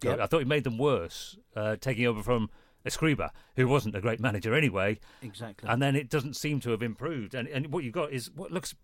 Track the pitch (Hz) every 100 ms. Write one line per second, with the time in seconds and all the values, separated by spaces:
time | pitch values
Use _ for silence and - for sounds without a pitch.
0 | - 110 104 165 135 147 131 113 143 120
1 | 82 - - - _ - 107 107 135 113
2 | 120 110 104 123 107 - _ _ - -
3 | 160 135 78 - - - 127 135 107 101
4 | 110 117 120 104 110 127 147 95 95 113
5 | - - 120 98 117 101 107 117 139 139
6 | 135 151 135 123 156 143 120 110 117 107
7 | 143 156 101 127 123 143 151 165 135 120
8 | 147 139 113 - 190 170 - -